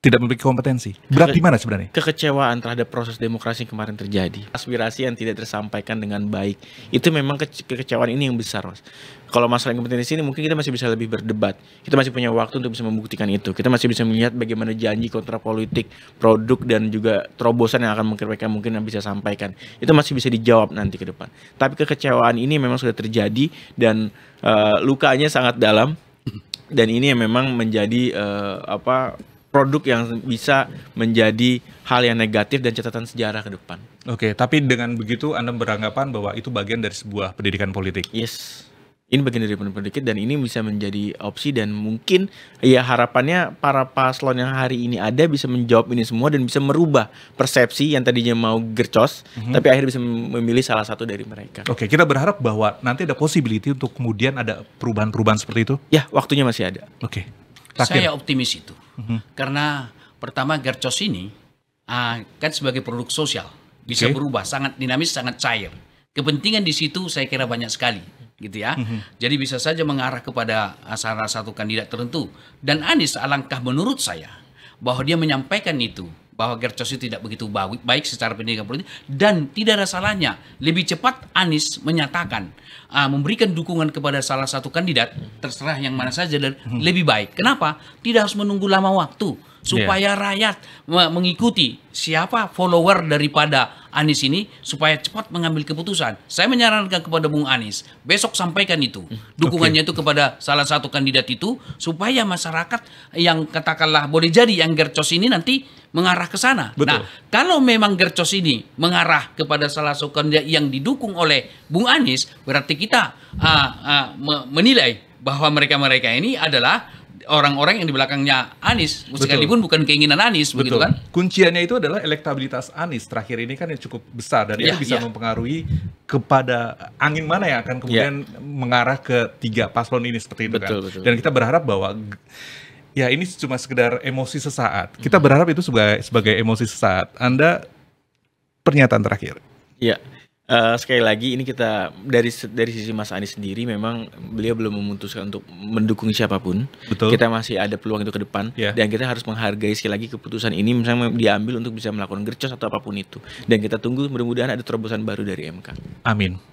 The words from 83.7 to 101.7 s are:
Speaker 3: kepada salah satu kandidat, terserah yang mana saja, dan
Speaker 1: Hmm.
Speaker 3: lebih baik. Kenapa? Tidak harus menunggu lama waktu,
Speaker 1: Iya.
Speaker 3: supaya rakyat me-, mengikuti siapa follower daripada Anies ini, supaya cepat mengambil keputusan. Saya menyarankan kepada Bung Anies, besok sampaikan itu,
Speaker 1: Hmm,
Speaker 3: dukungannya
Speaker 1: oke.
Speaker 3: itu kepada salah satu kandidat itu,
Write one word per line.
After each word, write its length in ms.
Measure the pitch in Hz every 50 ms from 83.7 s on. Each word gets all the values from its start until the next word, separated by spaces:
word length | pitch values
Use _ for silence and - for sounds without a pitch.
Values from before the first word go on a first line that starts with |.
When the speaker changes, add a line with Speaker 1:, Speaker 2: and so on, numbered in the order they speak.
| 175 165 156 151
Speaker 3:
kepada 280 | 147 151 139 143 139 139
salah 280 | 131 - 139 131 135
satu 200 | 131 - 135 120
kandidat, 480 | 131 - 165 180 180 143 120 117 - - - - - - -
terserah 380 | - 131 - - 139 151 151
yang 160 | 135 139 131
mana 180 | 131 131 127 127
saja, 240 | 123 165 180 170 147
dan 180 | 143 139 135 135 -
Speaker 1:
Hmm. 180 | - 110 123 120
Speaker 3:
lebih 240 | 139 175 180 185
baik. 320 | 170 143 113 107 101 - -
Kenapa? 420 | - 190 247 277 - 175 151 156 - - - - -
Tidak 180 | - 226 226 226
harus 140 | 208 196 -
menunggu 320 | 202 208 202 202 196 196
lama 240 | 196 190 190 190 190
waktu, 420 | 196 185 160 - - - 208 170 110
Speaker 1:
Iya. 280 | - - - - - -
Speaker 3:
supaya 460 | - 190 185 107 - 190 190 196 202
rakyat 460 | 202 196 202 202 196 196 220 214 196 - - - - - _
me-, 240 | - 165 180 175 160
mengikuti 720 | 165 175 185 180 175 - 226 233 - - 147 117 117 - _ _
siapa 580 | - - - 165 160 156 175 202 - 226 214 180
follower 520 | - - 185 180 175 170 165 185 196 185 170
daripada 640 | 156 147 147 147 147 147 151 151 151 147 135 120 - - - - -
Anies 320 | - 151 151 156 143 -
ini, 300 | 139 131 147 190 214 - - -
supaya 400 | - - - 139 156 156 151 -
cepat 320 | - - - 214 220 -
mengambil 320 | 160 170 170 165 160 151
keputusan. 560 | 147 151 156 156 170 196 196 - 143 117 104 - -
Saya 240 | _ - - 180 233
menyarankan 480 | 262 240 240 226 214 214 202 185 185 175
kepada 320 | 165 165 160 165 156 151
Bung 160 | 151 147 147
Anies, 400 | 139 131 120 110 104 101 - - - - -
besok 320 | _ - 175 160 - 190 -
sampaikan 420 | - 185 175 160 196 196 190 175
itu, 300 | 156 139 123 - 98 87
Speaker 1:
Hmm, 160 | - 110 110 - - - -
Speaker 3:
dukungannya 420 | 160 170 175 165 165 156 151 156
Speaker 1:
oke. 60 | 160
Speaker 3:
itu 80 | 151 156
kepada 400 | 156 151 151 143 143 143 131 -
salah 300 | - - - 143 147 143
satu 240 | 135 151 147 135 135
kandidat 400 | - 143 135 135 127 135 127 -
itu, 260 | 127 104 170 214 254 - - -